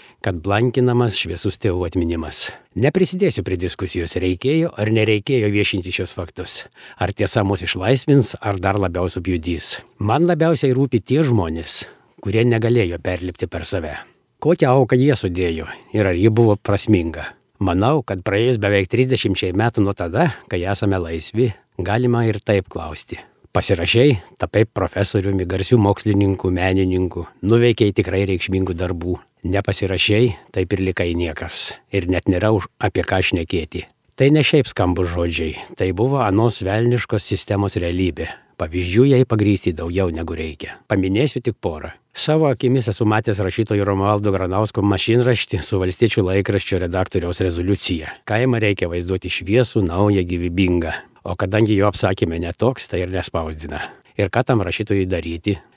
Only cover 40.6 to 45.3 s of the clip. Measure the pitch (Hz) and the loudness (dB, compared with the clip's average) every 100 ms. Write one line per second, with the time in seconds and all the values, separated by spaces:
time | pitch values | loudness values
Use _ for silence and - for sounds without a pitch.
40.6 | - - - 101 95 101 147 131 117 - | -14 -12 -2 0 2 0 0 -2 -6 -4
41.6 | 95 76 - - _ - - 156 156 120 | -6 -6 -12 -16 _ -6 0 2 2 2
42.6 | 127 131 117 101 107 107 110 98 95 - | 2 2 0 0 2 2 0 -2 -2 -2
43.6 | 107 104 98 98 101 104 104 95 90 95 | 0 0 0 0 2 2 0 0 0 0
44.6 | 107 - 101 95 - 120 123 | -2 -2 -2 0 2 2 4